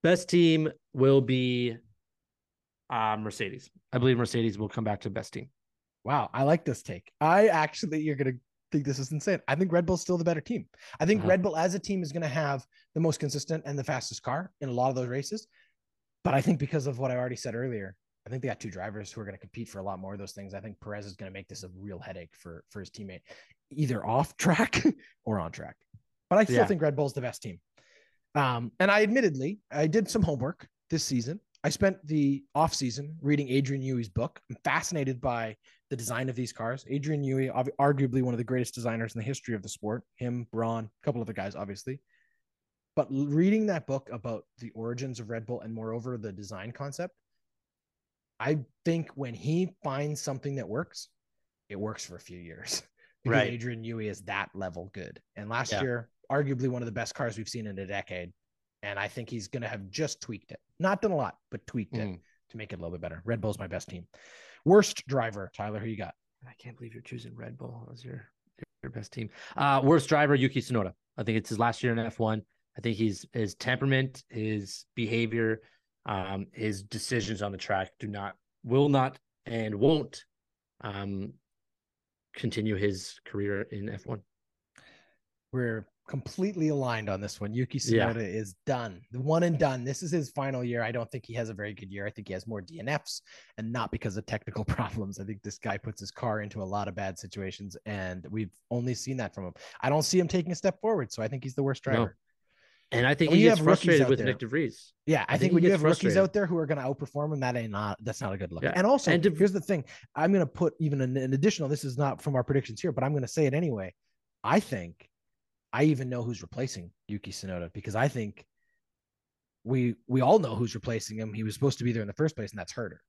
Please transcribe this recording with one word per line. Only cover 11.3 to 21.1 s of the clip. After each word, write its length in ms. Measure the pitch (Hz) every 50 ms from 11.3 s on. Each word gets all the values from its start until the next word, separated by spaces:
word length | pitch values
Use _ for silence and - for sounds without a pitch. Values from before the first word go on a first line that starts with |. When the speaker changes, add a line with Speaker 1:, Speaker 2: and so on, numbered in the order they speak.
| 185 185
Speaker 2:
Bull 160 | 180 202 156
as 160 | 160 165 185 180
a 40 | 196
team 220 | - - 202 185 175
is 80 | 147
gonna 160 | 135 170 165
have 380 | 151 127 160 151 143 139 135 - _ _ _ _ _ _
the 60 | 156
most 200 | 165 165 143 -
consistent 440 | 156 143 135 147 - - 160 156 -
and 120 | 143 143
the 60 | 143 131
fastest 380 | - 143 127 - - 113 - -
car 280 | 131 127 156 185 190 _ _
in 80 | 143 135
a 20 |
lot 180 | 120 123 123 135
of 60 | 127
those 120 | 131 127
races. 400 | 123 123 135 139 - 208 220 - _ _ _ _ _ _ _ _ _ _ _ _ _ _ _ _
But 100 | 147 135
I 60 | 135
think 180 | 123 - 175 127
because 260 | 143 131 - 151 127
of 100 | 143 131 120
what 100 | 135 127
I 60 | 123
already 180 | 123 123 127 123
said 180 | - - 127 107
earlier, 400 | 117 127 131 120 107 98 95 101 _ _ _ _ _ _
I 40 | -
think 120 | 123 131 123
they 40 |
got 120 | 131 117 -
two 100 | - 110
drivers 400 | 87 92 92 107 101 107 104 -
who 100 | - 113
are 40 | 107
gonna 120 | 101 98
compete 320 | 95 - 98 - 117 113 -
for 100 | - 98
a 40 | 95
lot 160 | 101 95 92
more 140 | 95 95 101
of 60 | 98
those 120 | 101 95 -
things. 200 | 101 98 98 98
I 60 | -
think 180 | 104 110 98 _
Perez 260 | - 107 104 104 101
is 100 | 101